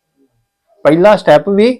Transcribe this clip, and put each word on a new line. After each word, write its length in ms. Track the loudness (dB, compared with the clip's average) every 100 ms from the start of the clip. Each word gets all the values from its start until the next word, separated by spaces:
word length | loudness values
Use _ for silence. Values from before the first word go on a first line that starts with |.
| _ _ _ _ _ _ _ _ -2
ਪਹਿਲਾ 300 | 0 2 0
ਸਟੈਪ 340 | 0 0 0
ਵੀ 240 | -2 -2 -4